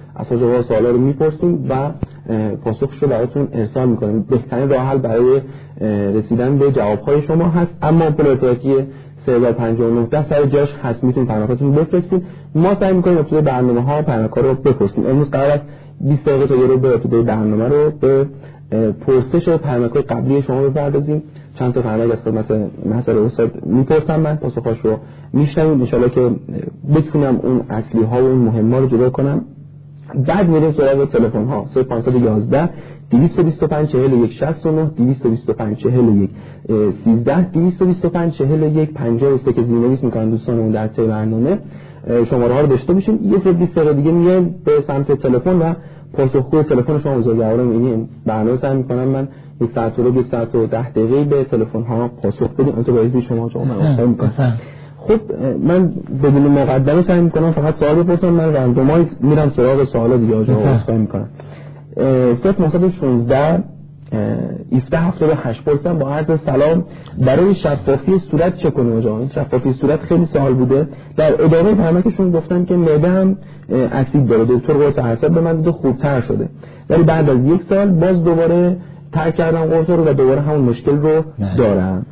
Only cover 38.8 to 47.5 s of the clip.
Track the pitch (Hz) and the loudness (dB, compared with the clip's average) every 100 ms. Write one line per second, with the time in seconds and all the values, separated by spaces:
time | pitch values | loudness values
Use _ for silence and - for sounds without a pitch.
38.8 | 156 147 123 117 139 131 131 123 120 117 | -2 -4 -2 0 2 0 0 0 0 2
39.8 | 120 131 127 113 110 113 117 117 110 107 | 2 0 -2 -2 -2 -2 -2 -2 0 -2
40.8 | 110 - 110 107 110 110 131 196 - - | -4 -2 -2 0 -2 0 0 -2 -6 -18
41.8 | - - - 120 117 127 120 127 147 127 | -20 -14 -2 0 2 2 2 2 2 2
42.8 | - 185 196 220 208 202 185 175 170 170 | 2 0 0 0 2 2 2 2 0 2
43.8 | 151 143 151 170 175 185 175 175 - 147 | 2 2 2 2 4 2 0 -2 0 0
44.8 | 143 139 143 139 135 127 180 180 165 165 | 0 -4 -2 0 2 0 2 0 0 -4
45.8 | - - - - 135 135 127 156 151 123 | -10 -20 -8 -2 0 0 2 0 2 0
46.8 | 123 151 143 131 117 113 110 | 0 -2 -2 -2 0 0 0